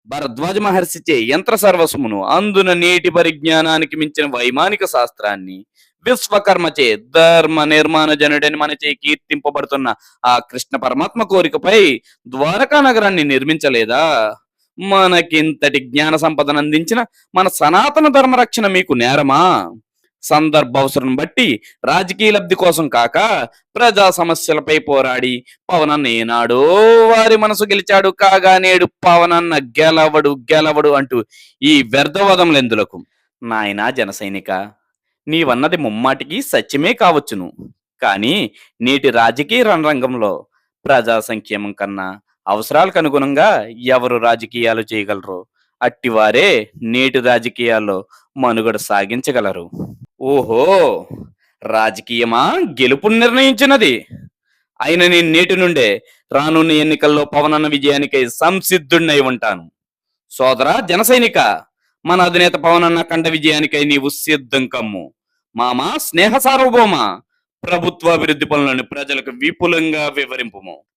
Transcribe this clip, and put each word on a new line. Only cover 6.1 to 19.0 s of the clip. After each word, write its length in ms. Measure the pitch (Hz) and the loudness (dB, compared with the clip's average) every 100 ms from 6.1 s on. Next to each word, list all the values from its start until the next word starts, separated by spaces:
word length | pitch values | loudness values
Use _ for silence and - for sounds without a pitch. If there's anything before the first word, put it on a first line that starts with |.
| 247 - 208 208 180 165 151 127 107 120 | -2 -2 0 2 0 -2 0 0 0 0
ధర్మ 500 | 160 165 165 156 156 | 4 6 6 2 0
నిర్మాణ 460 | 151 156 151 160 156 | 2 2 2 2 0
జనుడని 420 | 151 147 147 147 151 | 2 0 0 -2 -2
మనచే 340 | 151 151 151 | -4 -4 -6
కీర్తింపబడుతున్న 920 | 135 147 151 _ 151 147 143 131 139 127 107 _ _ 123 | -6 -4 -4 _ -6 -4 -6 -6 -4 -4 -6 _ _ 0
ఆ 80 | 123 - | 0 -2
కృష్ణ 260 | 123 - 131 | -12 -8 -6
పరమాత్మ 460 | 127 127 - 233 | -4 -4 -4 -4
కోరికపై 580 | 208 190 165 147 170 214 180 123 - _ 127 | 0 0 0 -2 2 4 4 0 -8 _ -12
ద్వారకా 520 | 131 151 196 262 294 | -4 -2 0 0 2
నగరాన్ని 440 | 269 226 202 185 | 4 2 0 0
నిర్మించలేదా? 800 | 147 131 135 160 143 120 110 127 160 135 107 110 _ _ _ - | 0 0 0 -2 0 0 0 0 0 0 -2 -4 _ _ _ -12
మనకింతటి 1000 | 190 196 185 175 170 156 156 151 147 151 | 0 2 4 2 0 0 -2 -2 -2 -2
జ్ఞాన 340 | 131 135 151 156 | -2 -2 0 0
సంపదను 420 | 160 151 143 147 | 0 0 -2 -2
అందించిన 420 | 147 151 165 226 233 _ _ | 0 -2 0 -4 -4 _ _
మన 140 | 185 185 | -2 -2
సనాతన 580 | - 147 180 277 294 302 | 0 2 2 2 2 4
ధర్మ 260 | 277 262 254 | 4 4 2
రక్షణ 300 | 233 - 202 185 | 0 0 0 0
మీకు 160 | 185 | 0
నేరమా? 500 | 127 | 0